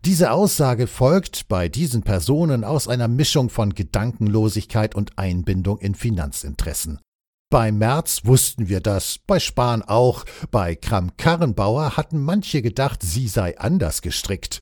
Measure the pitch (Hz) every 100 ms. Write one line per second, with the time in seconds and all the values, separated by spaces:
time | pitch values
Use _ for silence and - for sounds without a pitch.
0 | - 180 160 139 202 - 139 117 120 -
1 | 131 190 - - - 92 87 117 165 117
2 | - 98 82 147 170 127 104 151 - 123
3 | 117 123 147 147 123 - 101 92 90 -
4 | 113 - 104 107 110 104 - 117 107 -
5 | 101 - 95 90 87 92 92 101 98 98
6 | 120 95 73 - 73 71 - - 80 71
7 | _ _ _ _ _ 139 110 104 110 143
8 | - - 107 131 - - 98 95 107 98
9 | - - - 202 - - 123 117 - 110
10 | 123 - - - - 113 87 82 - 104
11 | 90 - - 165 165 104 101 123 151 -
12 | - 160 143 202 - 151 117 - 135 -
13 | 90 90 123 98 90 - 101 180 80 -
14 | 90 - - 98 - -